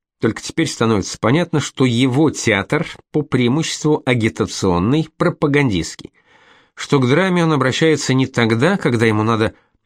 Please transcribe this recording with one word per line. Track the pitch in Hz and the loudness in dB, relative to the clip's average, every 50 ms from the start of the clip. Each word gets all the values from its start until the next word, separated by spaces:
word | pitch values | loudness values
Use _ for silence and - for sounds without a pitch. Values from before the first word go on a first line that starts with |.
| _ _ _ - | _ _ _ -4
Только | - 113 104 - | -2 -2 -2 -4
теперь | - - - - 165 | -10 -8 -4 -4 -4
становится | 135 - - 117 113 113 98 87 - - - | -4 -2 -2 0 0 0 0 -2 -4 -6 -2
понятно, | - 107 135 170 175 - - 147 | 0 2 2 2 0 0 -2 -2
что | - - - - 131 | -2 -2 -2 0 0
его | 127 117 117 135 131 123 139 160 143 | 2 2 2 2 2 2 2 2 0
театр | - - - 117 104 98 95 - 143 151 165 - - - _ _ | 0 -2 0 0 0 0 0 -2 -4 -4 -4 -6 -12 -20 _ _
по | - 156 | -4 -4
преимуществу | 143 - - 127 123 117 131 160 156 - - - - 151 151 - - | -4 -2 -2 0 0 0 0 0 -2 -4 -6 -4 -2 0 0 0 0
агитационный, | 131 127 120 110 113 117 - 107 95 - - - 95 87 87 90 113 139 160 156 - _ | 0 0 2 0 0 0 -2 -4 -4 -4 -2 0 0 2 2 2 2 0 0 -2 -4 _
пропагандистский, | - 170 175 170 - - 147 139 143 143 127 98 82 80 - - - - - _ _ _ _ _ _ _ _ _ _ _ _ - | -2 -2 -2 -2 -2 -2 0 0 2 0 0 0 -2 -4 -6 -10 -16 -18 -20 _ _ _ _ _ _ _ _ _ _ _ _ -16
что | - - - 175 143 | -12 -4 0 0 2
к | 127 | 2
драме | 120 131 165 190 190 180 175 165 | 2 2 2 2 2 2 2 2
он | 160 156 | 2 2
обращается | 139 131 131 127 - 160 160 156 143 - - 127 | 2 0 0 0 0 2 2 2 0 0 0 0
не | 131 135 | 0 0
тогда, | 131 - 123 117 110 117 113 131 175 202 | 0 0 0 0 2 2 2 2 0 0
когда | 185 - 151 120 113 120 | 0 -2 0 0 2 2
ему | 113 107 107 | 2 2 2
надо | 107 113 117 107 110 104 - _ _ _ _ _ _ | 0 0 0 0 -2 -4 -6 _ _ _ _ _ _